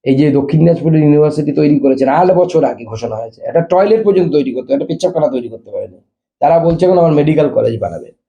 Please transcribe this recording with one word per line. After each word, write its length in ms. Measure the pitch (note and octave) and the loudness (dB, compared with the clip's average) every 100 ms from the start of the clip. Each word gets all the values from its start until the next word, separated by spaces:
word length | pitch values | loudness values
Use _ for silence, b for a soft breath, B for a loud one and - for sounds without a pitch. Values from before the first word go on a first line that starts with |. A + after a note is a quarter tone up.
এই 120 | - | 0
যে 160 | C3+ D3+ | 2 2
দক্ষিণ 300 | C#3 C#3 D#3 | 0 0 2
দিনাজপুরের 420 | E3 E3 D3+ D#3+ | 2 2 0 2
ইউনিভার্সিটি 500 | D3+ D3 D3+ D3 D3 | 4 4 2 0 -4
তৈরি 260 | C#3+ D3+ D3 | 0 2 2
করেছেন, 300 | C3+ C3 C3+ | 2 0 0
আট 220 | D3+ F#3 | 2 2
বছর 340 | F3 F3+ E3 | 2 2 0
আগে 200 | C3 A#2+ | -2 -4
ঘোষণা 320 | A2+ A2 A2+ A2 | -12 -10 -8 -8
হয়েছে, 260 | A#2 - | -12 -12
একটা 180 | - E3 | -4 -4
টয়লেট 440 | E3+ F3+ G#3 A3 | 0 0 2 2
পর্যন্ত 280 | G3+ F#3 E3 | 2 2 2
তৈরি 200 | D3 C3 | 0 -2
করতে, 200 | B2 B2 | -6 -4
একটা 140 | C#3 D#3 | -4 -2
পেচ্ছাপখানা 420 | E3+ F#3 E3+ D3 | -4 -2 -2 -2
তৈরি 200 | C3 A#2 | -4 -8
করতে 220 | A2 - | -16 -12
পারেনি। 260 | G#2+ G2 - _ _ _ _ | -12 -12 -16 _ _ _ _
তারা 180 | C#3+ E3 | 2 2
বলছে 280 | E3 E3 F3+ | 2 2 2
এখন 120 | F3+ | 4
আমার 140 | E3 | 4
মেডিকেল 360 | D3 D3+ D#3 D3 | 2 2 2 0
কলেজ 320 | - A#2 A2+ | 0 -2 -4
বানাবে। 320 | E2+ E2 - _ | -8 -10 -16 _